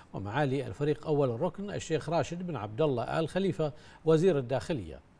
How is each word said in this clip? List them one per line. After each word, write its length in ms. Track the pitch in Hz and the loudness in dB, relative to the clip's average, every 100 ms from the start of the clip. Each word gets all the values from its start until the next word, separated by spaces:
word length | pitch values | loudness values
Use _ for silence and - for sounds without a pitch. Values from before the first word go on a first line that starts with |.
| - | -14
ومعالي 520 | - 101 120 143 139 120 | -8 -4 0 2 0 -4
الفريق 400 | 92 147 147 - | -2 0 0 0
أول 240 | 147 135 | 2 2
الركن 400 | 113 175 - 202 | 2 -2 -4 -6
الشيخ 380 | 170 - 156 - | -6 -2 -2 0
راشد 380 | 165 127 175 180 | 0 0 -4 -6
بن 100 | 139 | -6
عبد 240 | 107 110 | -4 0
الله 400 | 156 120 123 147 | 2 2 0 -2
آل 80 | 160 | 0
خليفة 440 | 180 196 151 156 - - - | 0 0 0 -2 -4 -16 -2
وزير 340 | 156 160 190 143 | 4 6 6 4
الداخلية. 640 | 120 131 - 151 82 65 - | 2 -2 -2 -4 -6 -12 -18